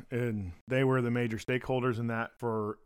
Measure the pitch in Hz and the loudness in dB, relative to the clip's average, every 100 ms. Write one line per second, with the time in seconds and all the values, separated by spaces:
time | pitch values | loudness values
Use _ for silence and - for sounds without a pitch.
0 | - 120 120 107 92 - - 127 131 131 | -6 -2 -2 -2 -6 -10 -2 2 4 4
1 | 120 120 120 110 - 127 - 131 127 113 | 4 2 0 -2 -2 -2 0 0 0 0
2 | 117 113 113 - 120 110 107 - | -2 -2 -6 -6 -4 -2 -2 -6